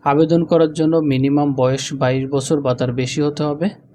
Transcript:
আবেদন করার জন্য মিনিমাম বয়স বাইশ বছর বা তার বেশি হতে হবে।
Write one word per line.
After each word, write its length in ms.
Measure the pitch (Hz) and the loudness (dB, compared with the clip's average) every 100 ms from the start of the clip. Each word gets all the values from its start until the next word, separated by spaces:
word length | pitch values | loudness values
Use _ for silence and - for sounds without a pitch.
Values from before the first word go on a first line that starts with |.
আবেদন 380 | 151 143 160 170 165 | 2 2 4 2 2
করার 200 | 170 160 156 | 2 2 2
জন্য 140 | 160 165 151 | 2 2 2
মিনিমাম 380 | 131 135 147 147 131 | 0 2 2 0 0
বয়স 260 | 127 135 - 139 | 0 0 -4 -2
বাইশ 220 | 131 131 135 139 | -2 0 -2 -4
বছর 220 | 131 156 139 | 0 -2 0
বা 60 | 123 | -2
তার 120 | 123 123 | -2 -2
বেশি 180 | 127 - 147 | -4 -2 -4
হতে 180 | 147 151 | -2 -4
হবে। 180 | 147 185 - _ | -2 -6 -6 _